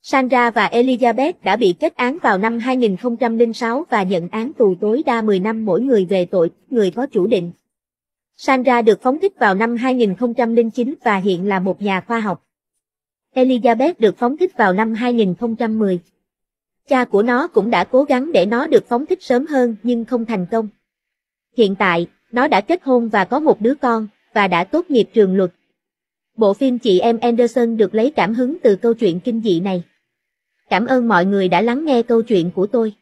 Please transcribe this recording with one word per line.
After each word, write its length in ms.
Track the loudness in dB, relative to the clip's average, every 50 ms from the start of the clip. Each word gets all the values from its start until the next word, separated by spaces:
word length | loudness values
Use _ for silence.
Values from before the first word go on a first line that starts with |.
Sandra 500 | _ -2 -2 -2 0 2 2 2 2 0
và 180 | 0 0 -2 0 0
Elizabeth 600 | 0 2 2 2 2 2 0 2 0 -2 -2 -4 _ -2
đã 120 | -2 0
bị 200 | 2 2 0 0 _
kết 160 | -4 -4 _
án 220 | -2 -4 -4 -4 -2
vào 160 | 0 0 0
năm 220 | 0 0 -2 -2 -4
hai 180 | -4 -2 0
nghìn 200 | 0 0 0 -2
không 200 | -2 -4 -6 -4
trăm 200 | -2 -2 -2 2
linh 160 | 2 0 0 0
sáu 320 | -6 -4 -4 -4 -4 -4 _
và 140 | -2 -2 0
nhận 260 | -2 -2 -4 -4 -6
án 240 | -8 -8 -8 -8 -2
tù 220 | 0 0 0 2 0
tối 220 | -2 -2 -2 -2 -2
đa 160 | -2 -2 0
mười 180 | 0 0 0 0
năm 260 | 0 -4 -4 -4 -2
mỗi 160 | -2 -2 0
người 240 | 0 2 2 2 2
về 200 | 0 -2 -2 -2
tội 260 | -2 0 0 0 0 _ _ _ _
người 220 | -2 0 0 0
có 160 | -2 -4 -8 -4
chủ 160 | -2 -2 0
định. 240 | 0 0 -2 -2 -6 -12 _ _ _ _ _ _ _ _ _ _ _ _ _ _ _ _
Sandra 440 | _ -2 0 0 0 2 2 0 4
được 200 | 4 2 2 2
phóng 180 | 0 -2 -2 0
thích 200 | -2 -4 _ 0
vào 160 | 0 2 2
năm 220 | 0 0 -2 -2
hai 160 | -2 -2 -2 0
nghìn 220 | 0 0 0 0
không 180 | -2 -4 -4 -2
trăm 220 | -2 -2 2 2
linh 160 | 2 0 0
chín 220 | -2 -4 -4 -4 -4 _ -2
và 140 | -2 -2
hiện 300 | 0 0 -2 -2 0 -2
là 120 | -2 -2 -2
một 220 | -2 -4 -4 -4
nhà 200 | -4 -4 -4 -4
khoa 180 | -4 -4 -6 -4
học. 260 | -4 -4 -6 -8 _ _ _ _ _ _ _ _ _ _ _ _ _ _ _ _ _ _ _
Elizabeth 580 | 0 2 2 2 2 2 2 2 2 0 -2 0 _
được 180 | 0 0 2
phóng 200 | 0 -2 -2 0
thích 200 | -2 -4 -4 _
vào 160 | 0 0 2 2
năm 200 | 0 0 -2 -2
hai 200 | -2 -2 -2 0
nghìn 220 | 0 0 0 -2
không 200 | _ -4 -6 -4
trăm 240 | -4 -4 -4 -2 -2
mười. 200 | 0 0 -2 -4 _ _ _ _ _ _ _ _ _ _ _ _ _ _ _ _ _
Cha 180 | -2 0 0 0
của 180 | 2 0 0 2
nó 240 | 2 0 0 -2
cũng 220 | 0 0 0 0 2
đã 140 | 0 0 0
cố 200 | 2 2 0 2
gắng 280 | 2 0 -2 -2 0
để 140 | 0 0 2
nó 220 | 2 0 -2 0
được 180 | 2 2 2 2
phóng 180 | _ -4 -4 -2
thích 180 | -4 -6 -6 -2
sớm 220 | -2 -2 -2 0
hơn 300 | 0 0 0 0 0 -2 -4 -4
nhưng 220 | -2 -2 -2 -2
không 200 | -4 -4 -4 -4
thành 200 | -4 -4 -4 -4 -2
công. 160 | -4 -4 -4 -6 _ _ _ _ _ _ _ _ _ _ _ _ _ _ _ _ _
Hiện 180 | 0 2 2 2
tại, 320 | 0 0 0 0 0 -2 -6 _ _ _ _
nó 160 | -2 -2 0
đã 140 | 2 2 0
kết 220 | 2 0 -4 -2 _
hôn 260 | 0 2 2 2 0
và 160 | 0 -2 0
có 140 | 0 -2 0
một 220 | 2 2 0 2
đứa 140 | 0 -2 -2
con, 320 | 0 -2 -2 -2 -2 -4 -8 _ _ _ _ _
và 140 | -2 0
đã 160 | 0 0 -2 -2
tốt 220 | -2 -2 -4 -2 0
nghiệp 200 | 0 0 0 2 2
trường 220 | 2 2 4 2
luật. 160 | 0 0 -2 _ _ _ _ _ _ _ _ _ _ _ _ _ _ _ _ _
Bộ 160 | 0 0 0 2
phim 260 | 0 0 -2 -2 0
Chị 200 | 0 2 2 2
em 200 | 2 0 0 0
Anderson 580 | -2 -2 2 2 0 0 2 0 0 0 2
được 180 | 0 0 0 0
lấy 160 | 0 -2 0
cảm 220 | 0 -2 -2 -2 0
hứng 240 | -2 -2 -4 -4 0 2
từ 120 | 2 2
câu 180 | 2 0 -2 0
chuyện 260 | 0 0 -2 -2 -2
kinh 220 | -4 -4 -4 -2
dị 180 | -2 -2 -2 0
này. 240 | -2 -2 -4 -6 -6 _ _ _ _ _ _ _ _ _ _ _ _ _ _ _ _ _
Cảm 160 | -2 -2 0
ơn 220 | 0 0 0 2
mọi 180 | 2 2 2 2
người 220 | 2 0 0 0
đã 140 | 2 2 2
lắng 240 | 2 0 -2 -2 -2
nghe 160 | 0 0 0 0
câu 180 | 2 0 0
chuyện 300 | 2 2 0 0 0 -2
của 160 | -2 -4 -4
tôi. 260 | -2 0 -2 -2 -2 -6 _